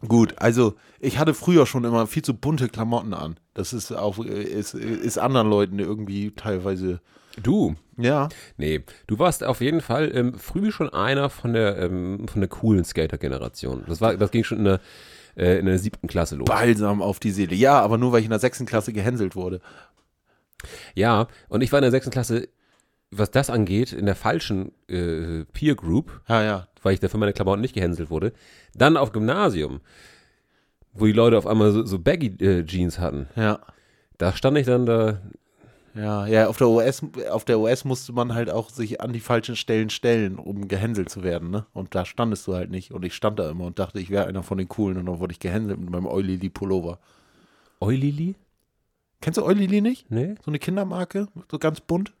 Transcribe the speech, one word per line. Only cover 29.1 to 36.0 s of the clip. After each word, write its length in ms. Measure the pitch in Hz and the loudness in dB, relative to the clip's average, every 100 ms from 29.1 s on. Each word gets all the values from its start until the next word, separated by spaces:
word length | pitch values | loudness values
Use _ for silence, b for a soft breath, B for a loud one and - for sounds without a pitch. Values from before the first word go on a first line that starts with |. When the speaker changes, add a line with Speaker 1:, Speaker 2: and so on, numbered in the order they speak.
Speaker 2:
Gymnasium, 680 | 110 110 165 202 95 73 67 b b b b b b b b b b _ | 0 0 2 2 0 -4 -8 b b b b b b b b b b _
wo 120 | - 107 | 2 4
die 60 | |
Leute 240 | 107 117 113 | 6 6 6
auf 100 | - | 4
einmal 240 | 110 107 | 4 6
so, 140 | 104 113 | 4 0
so 120 | 95 | 0
Baggy, 300 | 85 170 139 95 | 0 0 0 0
äh, 220 | 95 90 82 | 2 2 0
Jeans 340 | 92 90 82 | 0 -2 0
hatten. 280 | 87 71 67 - | -4 -4 -8 -2
Speaker 1:
Ja. 220 | 110 107 - b b b b _ | 0 0 -6 b b b b _
Speaker 2:
Da 160 | 87 | -2
stand 240 | 95 131 147 | 2 2 2
ich 80 | 127 | 4
dann 200 | 123 120 | 2 4
da. 360 | 113 110 104 98 - _ b b b b | 2 2 0 -8 -20 _ b b b b
Speaker 1:
Ja, 320 | 110 | -8